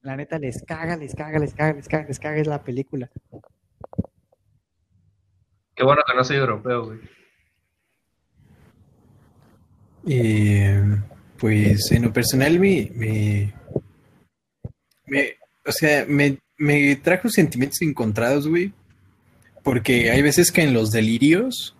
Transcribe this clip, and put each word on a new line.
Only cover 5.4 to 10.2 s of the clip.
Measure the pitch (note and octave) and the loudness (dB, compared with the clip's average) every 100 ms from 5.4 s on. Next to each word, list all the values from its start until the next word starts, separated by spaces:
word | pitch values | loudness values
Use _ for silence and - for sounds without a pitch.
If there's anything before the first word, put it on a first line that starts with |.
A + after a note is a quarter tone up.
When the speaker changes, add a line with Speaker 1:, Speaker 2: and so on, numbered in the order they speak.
| _ _ _ | _ _ _
Speaker 2:
Qué | - | -2
bueno | C3 C#3+ D3 | 2 2 2
que | |
no | B2 | 0
soy | B2+ C#3 | 0 0
europeo, | C3 G#2+ A#2+ B2 A2 | -2 -4 -4 -6 -6
güey. | A2 - _ _ _ _ _ _ _ _ _ _ _ _ _ _ - _ _ _ _ _ _ _ _ _ _ _ _ _ _ - | -14 -20 _ _ _ _ _ _ _ _ _ _ _ _ _ _ -20 _ _ _ _ _ _ _ _ _ _ _ _ _ _ -2
Speaker 3:
Eh, | C3 | 0